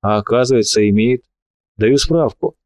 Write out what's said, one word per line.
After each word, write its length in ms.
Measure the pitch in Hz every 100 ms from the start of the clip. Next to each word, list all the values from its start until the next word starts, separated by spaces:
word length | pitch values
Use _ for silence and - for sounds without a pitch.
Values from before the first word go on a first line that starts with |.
А 160 | 104 104
оказывается, 680 | 101 117 127 127 104 110 104
имеет. 340 | 101 113 127 _ _ _ _ _ -
Даю 200 | 107 139
справку. 580 | - 165 143 - - -